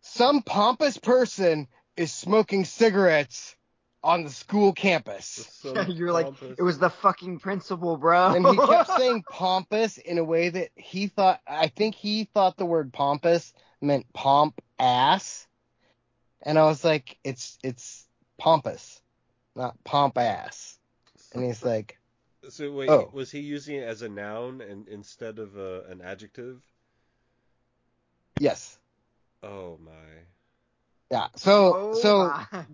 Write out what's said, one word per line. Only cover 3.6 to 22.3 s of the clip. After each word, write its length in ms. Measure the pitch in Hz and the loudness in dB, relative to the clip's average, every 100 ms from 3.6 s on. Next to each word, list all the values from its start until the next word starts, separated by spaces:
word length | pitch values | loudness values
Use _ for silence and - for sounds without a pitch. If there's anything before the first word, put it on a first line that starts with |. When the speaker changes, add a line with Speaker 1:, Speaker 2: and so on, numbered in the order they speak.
| _ _ _ _ | _ _ _ _
Speaker 1:
on 200 | 156 175 | 0 0
the 80 | 151 | -2
school 420 | 127 - 208 202 | -14 -4 2 2
campus." 720 | - 196 160 110 98 - - 113 - | 2 0 0 -4 -14 -14 -16 -18 -16
Speaker 2:
Some 140 | 139 | -8
Speaker 3:
<laughs> 140 | 214 185 | -4 -4
You're 200 | 165 175 | -4 -2
like, 140 | 165 | 0
Speaker 2:
pompous 300 | 139 135 131 127 | -2 -8 -16 -2
Speaker 3:
"It 60 | |
was 160 | 180 147 | -2 2
the 100 | 175 | 0
fucking 480 | - 202 185 180 170 | 2 0 0 -10 -10
principal, 580 | 190 196 - 180 175 160 | -6 -8 -6 -6 -4 0
bro." 360 | 160 175 185 | 4 4 4
Speaker 1:
And 140 | 180 180 | 4 4
he 100 | 220 | 6
kept 320 | 285 349 - | 6 4 4
Speaker 3:
<laughs> 80 | 339 | 2
Speaker 1:
saying 260 | 254 233 - | 0 0 -6
pompous 720 | - 185 185 - 214 220 - | -6 -2 -2 -2 -2 -2 -4
in 180 | - 170 | -6 -4
a 60 | |
way 260 | 160 165 175 | 0 0 0
that 200 | 175 170 | -4 -10
he 300 | - - 185 202 | -12 -12 -8 -6
thought, 320 | - 190 - | 2 2 2
I 220 | - 151 160 | -6 -2 -2
think 260 | - 214 | 0 -4
he 300 | - 208 214 | -4 -6 -6
thought 340 | 208 208 185 - | -2 2 0 0
the 80 | |
word 260 | 175 165 139 | -2 -2 -2
pompous 600 | - 139 143 170 170 - _ _ _ | -4 -2 0 2 0 -2 _ _ _
meant 320 | 143 139 - | -2 -2 -4
pomp 460 | - 139 143 151 - _ - | -2 2 4 4 -2 _ -2
ass. 680 | 127 123 139 190 - - - _ _ _ _ _ _ _ _ _ | 0 4 2 2 -2 -18 -20 _ _ _ _ _ _ _ _ _
And 160 | 147 151 | 0 4
I 60 | |
was 200 | 156 156 | 4 4
like, 360 | 165 151 - - | 0 -2 -4 -12
"It's, 360 | 139 127 - - | -12 -10 -14 -10
it's 460 | 131 123 - - _ _ _ _ | -12 -10 -18 -20 _ _ _ _
pompous, 600 | 160 160 117 - - - _ _ _ _ _ | 2 2 0 -12 -18 -20 _ _ _ _ _
not 200 | - 127 - | -10 -10 -10
pomp 340 | - 143 139 127 | -2 0 0 0
ass." 600 | 120 92 - - - - _ _ _ _ _ | -2 -4 -10 -18 -20 -20 _ _ _ _ _
And 100 | 127 | -8
he's 200 | 123 113 | -8 -6
like, 340 | 123 110 104 _ _ _ _ | -4 -4 -6 _ _ _ _